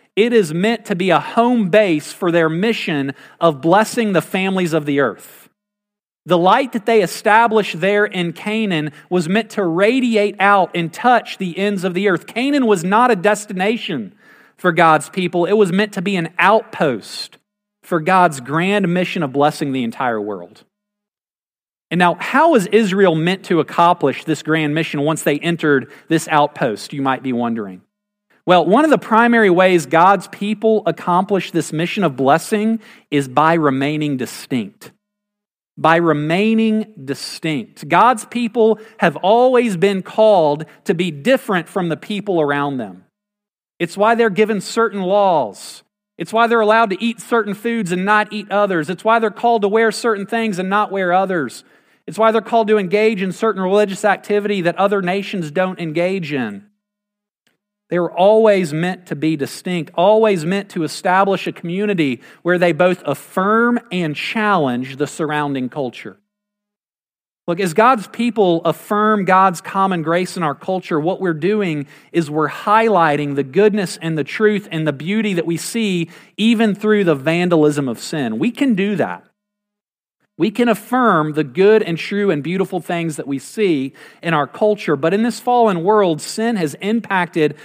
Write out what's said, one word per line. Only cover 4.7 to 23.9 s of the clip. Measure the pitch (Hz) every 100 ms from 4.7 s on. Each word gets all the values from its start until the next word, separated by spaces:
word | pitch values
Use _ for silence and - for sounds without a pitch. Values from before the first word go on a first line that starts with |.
of | 156 147
the | 139
earth. | 131 92 - - _ _ _ _ _ _ _ _ -
The | 175
light | 180 233 277
that | 240 220
they | 233
established | 175 - 220 214 233 220 196 170
there | 185 208
in | 208 185 170
Canaan | 160 208 220 214 165 151 - -
was | 180 160
meant | 202 220
to | -
radiate | 185 165 202 262 247 220 208 208
out | 196 202 170
and | 175 165
touch | - 240 240 - -
the | 185 165
ends | 202 202
of | 180
the | 180 202
earth. | 170 -
Canaan | 220 269 285 240
was | 202
not | 165 208 247
a | 220
destination | 185 208 - 185 196 233 - 156 180 _ _ _ _ _
for | 180
God's | 165 165 156 -
people. | - 180 180 175
It |
was | 208 196
meant | 185 208
to | 208
be | 185 196
an | 165 -
outpost | 175 220 - - 160 113 - - - _ _ _ _ _
for | - 175
God's | 156 185 180 139
grand | 123 151 185 208 185
mission | 175 185 196
of | 147
blessing | 135 143 151 147
the | 131
entire | 117 113 127 113
world. | 104 98 87 - _ _ _ _ _ _ _ _ _ _ _ _ _
And | 170
now, | 175 170
how | - 262 330 285
is | 175
Israel | 214 214 190 196
meant | 160 165 190
to | - 170
accomplish | 143 - 170